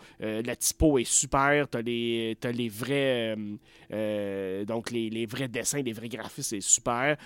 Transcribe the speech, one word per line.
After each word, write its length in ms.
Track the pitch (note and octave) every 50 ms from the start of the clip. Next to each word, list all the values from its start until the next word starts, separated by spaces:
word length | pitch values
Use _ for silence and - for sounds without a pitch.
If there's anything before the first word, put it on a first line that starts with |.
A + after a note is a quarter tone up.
| - - - _ -
euh, 180 | A2 A2 A2 A#2
la 140 | B2 A#2
typo 420 | - - - - - D#3+ D#3 C#3+ B2+
est 60 | A2
super, 640 | - - - - C3 - C#3 C3+ C#3+ C#3+ D3 C#3+ -
t'as 140 | - A#2+ A2+
les, 560 | A#2+ A#2+ A#2 A#2 A#2 A#2 A#2 A2+ A2+ A2 -
t'as 100 | - B2
les 200 | A#2+ A#2+ B2 A2+
vrais, 640 | G2+ G#2 B2 B2 C#3 C#3+ C#3 C3+ B2+ A#2+ A2+ A2+ A2
euh, 200 | G#2+ G#2+ G#2 G#2 - - - - - - - -
euh, 720 | G#2+ G#2+ G#2+ G#2+ G#2 G2+ G2 G2 G2 G2 F#2 F#2+ G2 G#2
donc 260 | G#2 A2+ A#2 - -
les, 200 | A#2+ A#2 A2+ A2
les 160 | A2 A2+ A#2+
vrais 220 | G#2+ A2+ A#2+ C#3 B2
dessins, 340 | A2 A#2+ G#2+ - - D3 C3+
les 100 | A#2 A2
vrais 160 | A2+ A2+ A#2
graphismes, 340 | A#2+ A2+ A2 - - - C3+
c'est 200 | - A2+ G2 F#2+
super. 560 | - - - - B2+ A#2+ A#2+ C3 D3 D3+ - -